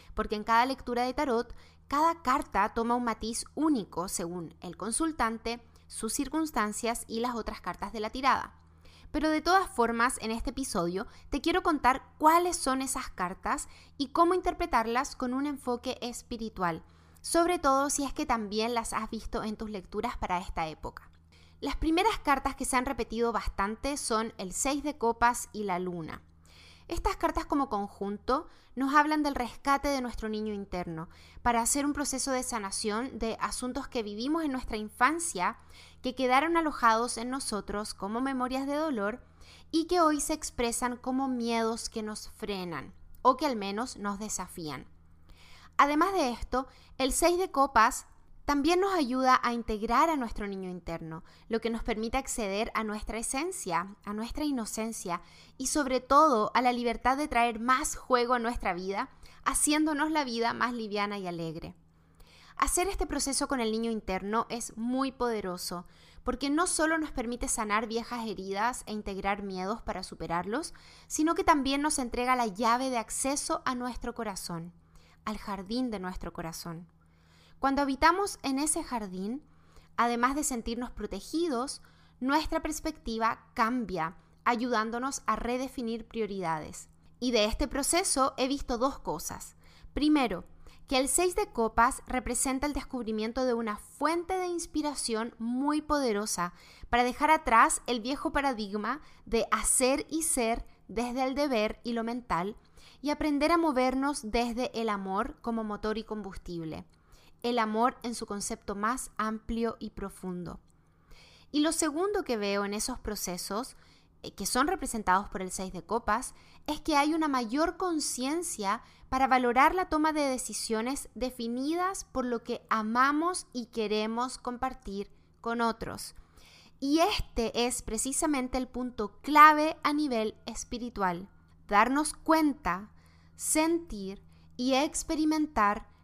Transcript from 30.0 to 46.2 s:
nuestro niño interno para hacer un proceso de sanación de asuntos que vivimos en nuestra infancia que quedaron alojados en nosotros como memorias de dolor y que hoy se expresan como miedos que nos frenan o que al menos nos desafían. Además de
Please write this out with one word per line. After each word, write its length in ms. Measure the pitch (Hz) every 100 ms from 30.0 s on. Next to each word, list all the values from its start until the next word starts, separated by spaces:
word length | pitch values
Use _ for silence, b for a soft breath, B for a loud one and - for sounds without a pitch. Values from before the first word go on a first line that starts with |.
nuestro 280 | 247 - 220
niño 240 | 214 214
interno 560 | 202 196 180 175 160 165 B B B
para 200 | 247 233
hacer 240 | 226 285 285
un 80 |
proceso 380 | 294 285 262 277
de 120 | 254
sanación 760 | 247 233 196 - 220 208 262 220
de 180 | 226 -
asuntos 480 | 202 - 254 254 262
que 160 | 247
vivimos 400 | 208 208 262 330
en 80 | 311
nuestra 260 | 262 - 220
infancia 800 | 214 - 254 330 330 185 185 240 B B B B
que 140 | 254 254
quedaron 420 | 254 262 320 339
alojados 600 | 311 - 247 220 240 -
en 120 | 247
nosotros 640 | 269 - 208 196 202 214
como 260 | - 196 226
memorias 460 | 269 262 254 262 269
de 100 | 294
dolor 480 | 320 233 202 247 - B B B B
y 140 | 330 330
que 160 | 359
hoy 180 | 311 302
se 140 | -
expresan 640 | 311 - - 233 226 247 240
como 300 | 254 262 269
miedos 640 | 254 233 233 220 233 -
que 120 | 226
nos 280 | 214 214 -
frenan 640 | - 208 196 180 156 - - - -
o 160 | 247 269
que 80 | 302
al 100 | 226
menos 420 | 196 202 254 -
nos 220 | 202 196
desafían. 680 | 214 - 180 - 156 135 - - - - - B B B B -
Además 360 | 285 302 359
de 180 | 381